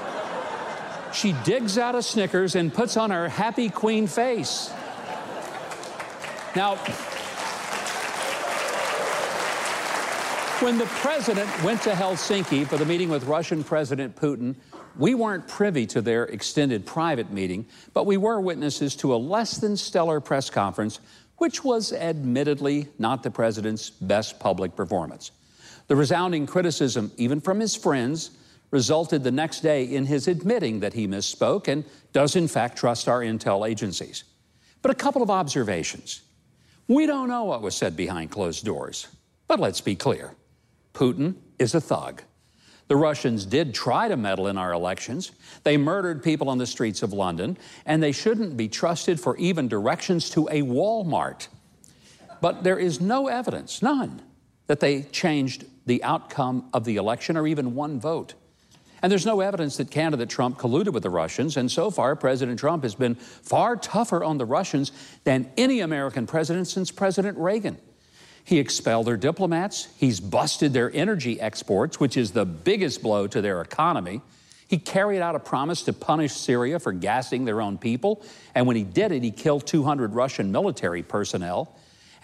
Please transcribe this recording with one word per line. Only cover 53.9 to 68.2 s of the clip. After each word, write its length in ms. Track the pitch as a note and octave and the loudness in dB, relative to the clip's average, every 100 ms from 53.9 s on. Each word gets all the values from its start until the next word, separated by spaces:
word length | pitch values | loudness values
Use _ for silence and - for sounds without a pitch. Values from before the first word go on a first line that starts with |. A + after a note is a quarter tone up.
| C#4+ G3 C2 - _ _ _ - | 2 0 -8 -18 _ _ _ -2
that 140 | D3 | 2
they 240 | C#3+ C#3 | 2 0
changed 600 | C#3+ - F3 D3+ C3 - - - - | -2 -2 0 2 0 -4 -12 -6 0
the 180 | B2 | 0
outcome 640 | B2 D#3+ - - B2+ B2+ - | 2 -2 -2 -4 -2 -2 -2
of 100 | B2+ | -2
the 120 | A2+ G#2 | 0 0
election 420 | G2+ A#2+ - E3 | 0 0 0 0
or 80 | D#3 | 2
even 280 | D3+ B2+ | 0 -2
one 240 | A#2+ D3 C#3+ | -2 -4 -4
vote. 360 | D3 D#3+ F2+ - _ _ _ _ _ - | -2 -4 -6 -14 _ _ _ _ _ -2
And 120 | F#3 | 2
there's 120 | G3 | 4
no 160 | G3+ G#3 | 4 2
evidence 360 | F#3+ F#3+ D3+ C3 | 2 0 -2 -2
that 160 | C3 | -2
candidate 360 | D3 D#3+ D3 A#2 | 0 0 0 -2
Trump 300 | - B2 B2 | 0 0 0
colluded 300 | B2 C3+ G#3 | 2 2 2
with 160 | B2 | 0
the 60 | F#2+ | 0
Russians, 460 | F2 D#2+ - C#3+ C#3+ | 0 0 0 -2 0
and 140 | B2 | 0
so 180 | - A2 | 0 0
far, 280 | G2+ B2 D3+ | 2 2 2
President 420 | C3+ C3 B2+ A#2 | 2 2 0 0
Trump 240 | C#3+ E3 | 0 0
has 140 | C3 G2+ | -2 0
been 180 | B2 | 0
far 640 | A#2 - - - C#3+ G3+ A#3+ | 0 -8 -20 0 2 4 0
tougher 480 | - F#3+ A#3 E3+ | -2 0 2 0
on 140 | E3 D3+ | 0 0
the 60 | |
Russians 460 | A2+ D3 F#3+ C#3+ C#3+ - - - | 0 0 2 0 -2 -6 -20 -4
than 300 | - C3 B2+ - | 2 2 2 2
any 220 | C4 B3+ | 4 4
American 480 | E3+ D3+ C3+ B2+ A2+ | 2 0 -2 -2 -2
president 400 | D#3+ D#3 E3+ F3+ | 0 0 0 -2
since 240 | - F3+ | -2 -4
President 480 | - F#3+ F#3 G3 F#3+ | 0 0 2 0 0
Reagan. 400 | E3+ A3 G3 E2 - _ _ - | 0 0 -2 -8 -14 _ _ -20